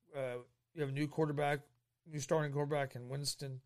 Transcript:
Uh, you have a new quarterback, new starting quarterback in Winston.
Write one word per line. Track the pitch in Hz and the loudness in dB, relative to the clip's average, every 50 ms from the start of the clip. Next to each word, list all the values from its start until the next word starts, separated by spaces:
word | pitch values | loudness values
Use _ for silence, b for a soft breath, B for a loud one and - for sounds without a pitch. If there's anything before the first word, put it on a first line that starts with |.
| _ _ 160 | _ _ -6
Uh, | 139 135 127 123 123 123 - _ _ _ _ _ | -4 -4 -2 -4 -6 -10 -12 _ _ _ _ _
you | 165 | -2
have | 147 135 | -2 0
a | 135 | 2
new | 139 151 147 | 0 0 0
quarterback, | 151 - 160 151 147 143 151 143 147 143 139 - _ _ _ _ _ _ _ 170 | 2 2 2 2 4 2 2 2 2 0 -2 -10 _ _ _ _ _ _ _ -8
new | 156 147 | -6 -6
starting | 135 - 175 160 151 147 139 | 0 4 4 4 4 2 0
quarterback | 143 147 143 156 147 - 170 - | 0 0 2 2 0 0 0 -4
in | 123 123 123 | -10 -8 -6
Winston. | 135 143 143 139 - - 147 135 131 127 - | -4 -2 -2 -2 -4 -4 -6 -8 -8 -10 -12